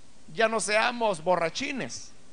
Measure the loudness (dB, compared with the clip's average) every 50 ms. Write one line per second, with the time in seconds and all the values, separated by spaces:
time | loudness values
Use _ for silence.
0 | -14 -14 -14 -14 -12 -8 2 4 4 4 4 2 0 2 2 4 4 2 2 2
1 | 2 0 0 0 2 2 4 4 2 0 -2 -2 -4 -4 -4 -4 -4 -6 -8 -10
2 | -12 -12 -12 -14 -14 -14